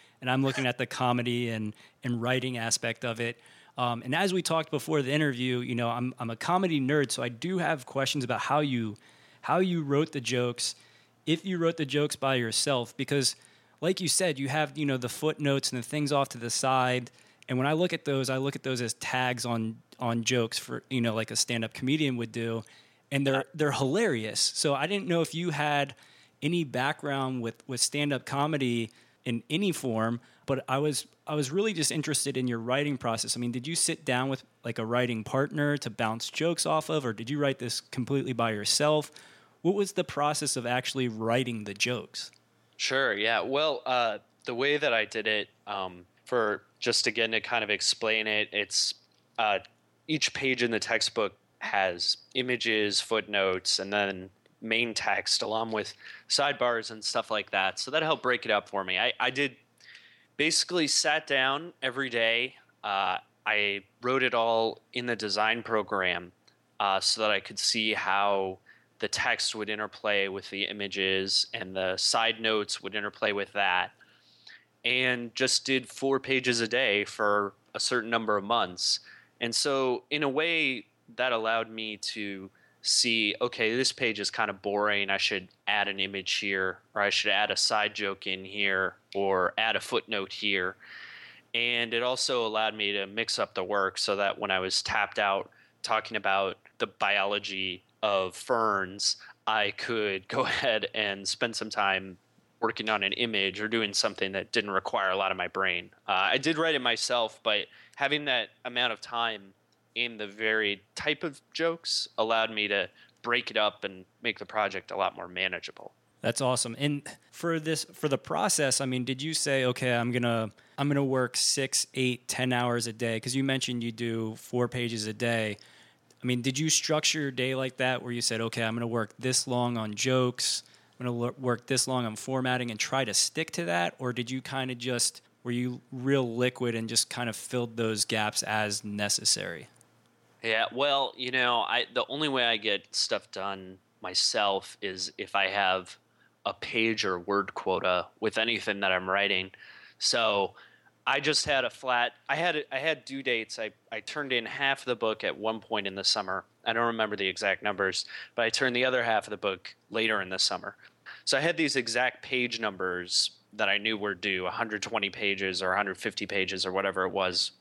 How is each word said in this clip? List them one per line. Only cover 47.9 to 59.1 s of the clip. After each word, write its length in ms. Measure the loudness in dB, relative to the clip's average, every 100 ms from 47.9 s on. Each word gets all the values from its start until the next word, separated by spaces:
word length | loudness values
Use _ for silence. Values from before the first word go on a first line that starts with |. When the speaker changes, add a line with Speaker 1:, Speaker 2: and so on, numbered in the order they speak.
| 0 0 0 2
Speaker 2:
it, 220 | 0 0
it's, 420 | -2 -2 0 0 -4 _ _ _ -2
uh, 200 | 0 0 -4 _ _ _ -4
each 240 | -2 0 0
page 260 | 0 2
in 80 | 2
the 100 | 0
textbook 540 | 0 0 0 0 -2 -4 _ -12
has 600 | -4 0 0 0 -2 -2 -4 -4
images, 640 | -2 0 2 2 2 0
footnotes, 800 | 0 -2 0 2 2 2 0 -2
and 120 | 0
then 380 | 0 0 -2 -10 _ _ -12
main 320 | -2 0 0
text 480 | -2 0 0 0 0
along 300 | 0 -2 0
with 220 | -2 -4 -8 -18 -16 -2
sidebars 600 | 0 2 2 2 2 -2
and 120 | -6
stuff 280 | -2 -2 0
like 180 | -2 0
that. 300 | 0 0 0
So 100 | -2
that 120 | 0
helped 180 | 2 2
break 240 | 2 0 4
it 60 |
up 180 | 2 2
for 140 | -4
me. 160 | 0 0
I, 140 | 0